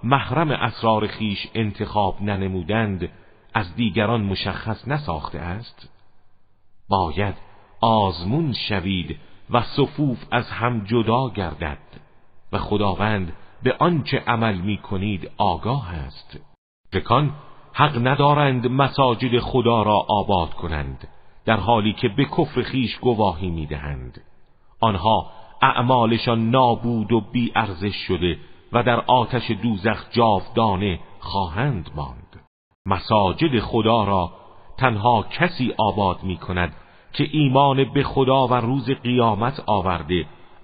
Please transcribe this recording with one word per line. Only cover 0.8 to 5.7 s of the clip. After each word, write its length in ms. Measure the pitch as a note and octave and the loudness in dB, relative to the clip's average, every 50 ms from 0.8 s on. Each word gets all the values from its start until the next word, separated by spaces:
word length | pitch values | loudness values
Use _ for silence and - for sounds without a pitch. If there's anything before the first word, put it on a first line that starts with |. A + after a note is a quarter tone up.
| A#2 A2+ A2 G#2+ G#2+ | 0 2 2 2 0
خیش 420 | F#2+ - - A2+ G#2+ G2 - - - - | -2 -4 -4 -2 -2 -2 -4 -6 -6 -4
انتخاب 680 | A2 A2 G#2 F#2+ - G#2 F#2+ - G#2+ G2+ F#2 - - | -4 -2 -2 -4 -6 -6 -4 0 0 0 0 0 -2
ننمودند، 840 | G2+ G#2 G2+ F#2 F#2+ F#2+ F#2+ F#2 E2 F2+ G#2 A2+ A2+ G#2 F#2+ F2 F2 D#2+ - - - - - _ _ - - | -2 -2 -2 -2 -2 -2 -2 -4 -2 -2 0 0 0 0 -2 -4 -6 -8 -10 -14 -20 -20 -20 _ _ -6 -4
از 220 | A2+ F2+ F2 E2 | -4 -4 -4 -2
دیگران 480 | - A#2+ G#2 E2+ A2 G#2 G#2 A#2+ A2+ G2+ | -2 0 0 2 2 2 2 2 0 0
مشخص 640 | G2 F#2+ - - G2+ F2 - - A2 A2 - - A#2+ | 0 -2 -2 -4 -4 -6 -6 -6 -6 -8 -6 -6 -6
نساخته 500 | C#3+ D#3 D3 - E2 D2+ - - - C#2+ | -6 -4 -4 -4 -6 -6 -6 -8 -10 -8
است؟ 500 | E2+ F2 F#2 A2 A#2 - | -8 -8 -8 -10 -10 -16